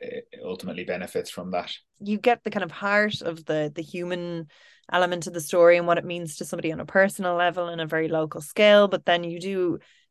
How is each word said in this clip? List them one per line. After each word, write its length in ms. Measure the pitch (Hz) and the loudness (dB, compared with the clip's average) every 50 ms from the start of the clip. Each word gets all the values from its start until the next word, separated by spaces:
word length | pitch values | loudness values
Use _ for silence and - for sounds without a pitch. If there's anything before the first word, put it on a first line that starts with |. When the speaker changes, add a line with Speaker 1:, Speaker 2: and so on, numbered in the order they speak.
Speaker 1:
it 240 | - - - - - _ - - - | -14 -12 -12 -12 -14 _ -18 -16 -12
ultimately 400 | 80 90 - - 92 80 87 90 | -10 -10 -10 -10 -10 -10 -10 -8
benefits 460 | 87 90 90 90 85 - - - - | -8 -8 -8 -8 -8 -8 -8 -8 -8
from 220 | - - 90 92 | -12 -12 -10 -6
that. 200 | 92 87 87 - - - _ _ _ _ | -6 -6 -6 -6 -12 -16 _ _ _ _
Speaker 2:
You 180 | 202 202 214 208 | -6 -6 -6 0
get 260 | - 247 240 233 _ | 2 0 0 0 _
the 80 | 226 | -8
kind 120 | 208 202 190 | -6 -6 -8
of 80 | 165 | -8
heart 500 | 151 - 196 202 202 208 214 214 214 - | -10 -8 -4 0 0 2 2 0 -2 -6
of 240 | - - 165 165 160 | -8 -8 -10 -10 -6
the, 260 | - 156 151 151 151 147 | -4 -4 -2 -2 -4 -6
the 80 | - | -10
human 640 | 160 147 - 180 175 175 180 175 175 175 170 165 165 151 _ _ _ - _ _ _ - | -12 -10 -10 -8 -6 -6 -6 -6 -6 -6 -8 -8 -10 -12 _ _ _ -20 _ _ _ -2
element 360 | - 175 185 175 180 175 156 185 | 2 2 2 2 0 -4 -6 -8
of 60 | 170 | -8
the 80 | 170 | -8
story 360 | 151 - - 180 170 170 175 175 | -8 -2 4 8 8 10 8 8
and 80 | 170 | 6
what 120 | 175 170 170 | 2 2 0
it 80 | - | 0
means 320 | 175 175 175 175 160 - - | -4 -8 -8 -8 -10 -10 -10
to 80 | 180 | -8
somebody 260 | - - 170 165 160 | -8 -6 -4 -4 -4
on 80 | 156 160 | -4 -4
a 60 | 175 | -8
personal 500 | 156 - 196 190 202 - - 196 180 175 | 0 4 4 4 4 2 -2 -2 -2 2
level 320 | 170 175 175 165 185 175 170 | 2 2 2 2 0 -4 -4
and 140 | 170 165 | -4 -6
a 40 | 160 | -4
very 220 | 156 160 160 160 156 | -2 0 0 0 0
local 320 | 160 160 156 156 - 165 | 0 0 -2 -2 -4 -10
scale, 480 | 151 - - - 208 208 208 208 202 196 | -12 -8 0 4 6 8 8 8 8 6
but 180 | 190 175 - | 2 -2 0
then 180 | - 175 170 170 | 0 0 0 0
you 160 | 170 170 175 | -4 -8 -8
do 400 | 170 196 196 190 180 175 - - - _ _ _ _ _ | -6 -6 -2 -2 -2 -2 -2 -4 -8 _ _ _ _ _